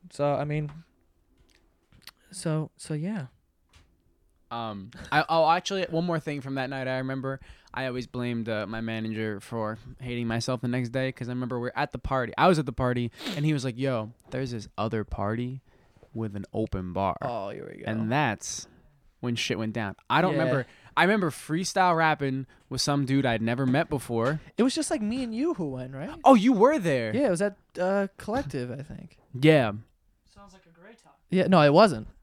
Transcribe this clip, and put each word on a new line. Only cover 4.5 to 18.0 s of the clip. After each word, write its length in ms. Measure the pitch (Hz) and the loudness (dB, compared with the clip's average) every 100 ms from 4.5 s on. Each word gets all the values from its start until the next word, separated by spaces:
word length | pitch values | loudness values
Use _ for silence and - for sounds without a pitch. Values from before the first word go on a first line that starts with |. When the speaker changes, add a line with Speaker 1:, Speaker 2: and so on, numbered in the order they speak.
Speaker 2:
Um, 400 | 117 113 101 95 - - | -8 -6 -8 -12 -16 0
I, 120 | 147 156 | 0 2
oh, 200 | 165 156 | 4 6
actually, 340 | 175 - 196 180 | 4 2 -4 -2
one 140 | 165 | -2
more 140 | 175 165 | 0 -2
thing 200 | 156 143 | -4 -8
from 140 | 131 | -6
that 160 | 135 131 | -4 -4
night. 180 | 135 131 | -4 -4
I 100 | 131 | -2
remember 420 | 131 135 131 135 - - _ | -4 -4 -6 -8 -12 -20 _
I 120 | - 131 | -8 -6
always 200 | 123 117 | -6 -6
blamed, 420 | 123 120 117 110 | -4 -4 -4 -2
uh, 180 | 110 101 | -4 -4
my 140 | 113 | -6
manager 600 | 113 113 110 110 110 101 | -4 -4 -4 -4 -4 -6
for 380 | - 117 107 110 127 120 | -8 -6 -4 -6 -12 -14
hating 260 | 123 120 117 | -8 -4 -2
myself 360 | 113 113 127 | -2 -2 -4
the 60 | 123 | -2
next 200 | 123 120 | -2 -2
day, 240 | 131 131 | -2 -4
'cause 160 | 127 120 | -4 -8
I 40 | |
remember 260 | 123 127 123 | -6 -4 -4
we 60 | |
were 140 | 123 - | -4 -4
at 140 | 143 | -4
the 60 | - | -4
party. 340 | - 135 120 - | -2 -2 -2 2
I 100 | 170 | 4
was 100 | 165 | 4
at 60 | 143 | 0
the 60 | |
party, 380 | 123 127 123 120 - - 180 | -2 0 0 -2 -6 -8 -2
and 80 | |
he 80 | 151 | 0
was 120 | 147 | 0
like, 120 | 131 117 | -2 -4
"Yo, 340 | 135 120 107 120 - | -2 -2 -4 -12 -10
there's 220 | 127 131 | -6 -6
this 160 | 120 104 - | -6 -10 -4
other 260 | 110 110 | -2 -2
party 560 | 104 - 101 113 123 131 _ _ _ _ - | -4 -4 -2 -2 -4 -8 _ _ _ _ -14
with 200 | - 110 | -8 -6
an 120 | 101 95 | -6 -8
open 380 | 107 110 98 92 | -4 -2 -2 -4
bar." 220 | 90 95 - | -2 0 0
Speaker 1:
Oh, 300 | 131 117 98 | -4 -4 -6
here 180 | - - | -8 -12
we 120 | 50 | -10
go. 80 | - | -6
Speaker 2:
And 200 | 110 | -2